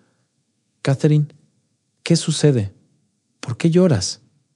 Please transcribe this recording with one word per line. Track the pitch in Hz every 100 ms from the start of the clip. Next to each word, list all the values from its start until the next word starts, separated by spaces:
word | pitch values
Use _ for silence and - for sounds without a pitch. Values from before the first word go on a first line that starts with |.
| _ _ _ _ _ _ _ _
"Catherine, | - 131 156 151 147 - _ _ _ _ _ _
¿qué | - 165
sucede? | - 151 151 127 101 _ _ _ _ _ _ _
¿Por | - 117
qué | 170
lloras?". | 175 185 98 - - _ _ _